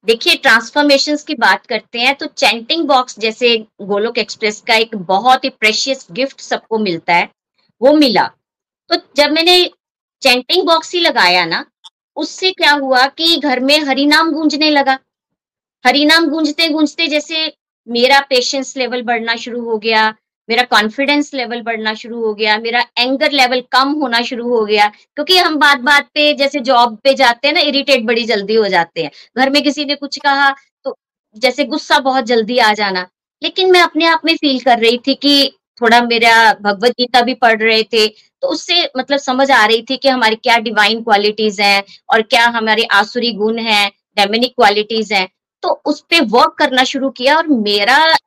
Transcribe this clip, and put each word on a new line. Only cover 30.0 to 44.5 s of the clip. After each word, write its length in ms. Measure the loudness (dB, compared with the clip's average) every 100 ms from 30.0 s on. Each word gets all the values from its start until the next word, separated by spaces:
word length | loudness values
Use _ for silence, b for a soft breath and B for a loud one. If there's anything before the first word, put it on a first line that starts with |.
| -8 -4
कहा 380 | -2 2 0 -2 b _
तो 140 | -12 -12 _ _ _ -4
जैसे 280 | -2 0 -4
गुस्सा 340 | -4 0 0
बहुत 240 | 2 -2
जल्दी 340 | 0 0 0 2
आ 160 | 2
जाना। 340 | 0 -2 -4 -8 _ _ _
लेकिन 280 | -8 -2 2
मैं 100 | 4
अपने 240 | 2 2 0
आप 160 | 0 -2
में 100 | -2
फील 240 | -2 0
कर 200 | 2 2
रही 180 | 2 -2
थी 180 | -4 -2
कि 380 | 0 0 -2 _ _ _
थोड़ा 200 | 2 2
मेरा 520 | 2 2 4 6 4 2
भगवत 300 | -2 0 -2
गीता 300 | 0 0 2
भी 120 | 0
पढ़ 280 | 2 2 2
रहे 220 | 2 0
थे, 240 | 0 0 0 b b _
तो 60 | -6
उससे, 420 | -6 -2 -2 -2 -6
मतलब, 220 | -2 -2
समझ 320 | -2 0 2
आ 140 | 4 2
रही 200 | 0 -2
थी 80 | -2
कि 120 | 0
हमारी 260 | 2 0 0
क्या 220 | 0 0
डिवाइन 460 | 0 0 0 0
क्वालिटीज 580 | 0 0 0 -2 -4 0
हैं 220 | 0 0 -2 B -2
और 120 | -2
क्या 240 | 2 2 2
हमारे 380 | 0 -2 0
आसुरी 480 | 2 0 0 -4 -6
गुण 280 | -2 -4 -2
हैं, 320 | -2 0 -2 _ _ -2
डेमोनिक 360 | 0 0 -2